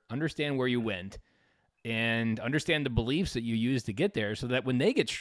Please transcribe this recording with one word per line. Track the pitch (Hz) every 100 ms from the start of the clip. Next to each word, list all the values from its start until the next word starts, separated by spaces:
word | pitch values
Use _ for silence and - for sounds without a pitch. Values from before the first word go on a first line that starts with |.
| -
understand | 123 156 - 147 139
where | 127
you | 120
went, | 110 95 95 - - _ _ _ _ _ 117
and | 113 117 117 113 110
understand | 117 147 - 156 135
the |
beliefs | 117 117 147 180
that | 123
you | 117 113
used | 117 135 113
to |
get | 101 196
there | 113 104 107
so | 123
that | 123 127
when | 123
they | 165
get | 277 160 -